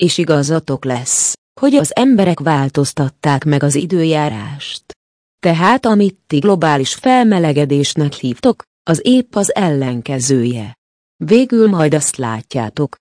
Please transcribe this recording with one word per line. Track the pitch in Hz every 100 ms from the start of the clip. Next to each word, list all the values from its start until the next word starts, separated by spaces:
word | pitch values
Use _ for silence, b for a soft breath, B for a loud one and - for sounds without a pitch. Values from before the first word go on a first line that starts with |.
és | 175 -
igazatok | 165 151 143 160 156 135 131
lesz, | 123 127 - - - _ -
hogy | 277 277
az | 151 -
emberek | 262 226 185 165
változtatták | 147 147 135 147 139 - 135 - 151 139
meg | 156 143
az | 143 143
időjárást. | 175 180 160 151 147 110 104 143 - - - - _ _ _ _
Tehát | 175 165 185 262 233
amit | 208 202 190 -
ti | 147
globális | 202 190 160 143 131
felmelegedésnek | - 262 254 226 190 160 143 143 143 139 - 147
hívtok, | - 127 120 254 - - _ -
az | 160
épp | - 254 247 202
az | 196 -
ellenkezője. | 180 143 131 123 117 135 123 131 120 120 107 - _ _ _ -
Végül | 156 226 262 226 214
majd | 180 151
azt | 156 147 -
látjátok, | 120 110 - 131 110 - 143 -